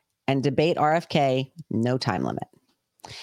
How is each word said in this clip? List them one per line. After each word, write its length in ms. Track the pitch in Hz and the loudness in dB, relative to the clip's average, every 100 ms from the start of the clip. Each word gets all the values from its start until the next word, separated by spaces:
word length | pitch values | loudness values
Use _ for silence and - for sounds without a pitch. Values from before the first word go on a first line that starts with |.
| _ _ - | _ _ -2
and 140 | 139 | 0
debate 360 | 135 131 156 170 | 0 2 2 2
R 160 | 151 165 | 2 2
F 140 | - | 0
K, 420 | 165 139 131 131 - - | 0 2 0 -2 -10 -6
no 280 | 110 120 127 | -2 0 0
time 260 | - 90 | -2 -2
limit." 240 | 65 - - _ _ _ _ _ - - | -4 -6 -10 _ _ _ _ _ -20 -18